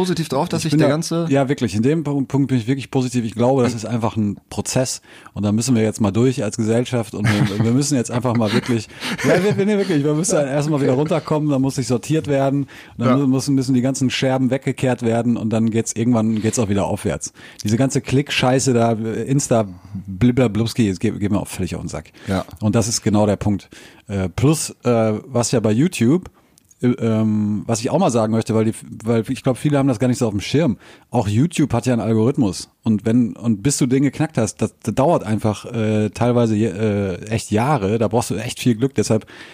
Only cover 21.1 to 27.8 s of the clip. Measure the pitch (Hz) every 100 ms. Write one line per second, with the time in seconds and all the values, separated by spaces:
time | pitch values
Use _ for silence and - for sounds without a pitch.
21.1 | 90 101 98 82 - 90 82 80 73 -
22.1 | - - 95 - - 107 117 107 - -
23.1 | 104 104 98 104 98 - - - - -
24.1 | 101 92 - 135 156 - - - 117 110
25.1 | 107 - 123 117 123 107 107 170 - 117
26.1 | 170 - - _ _ _ _ 123 120 113
27.1 | 110 110 107 104 104 - 113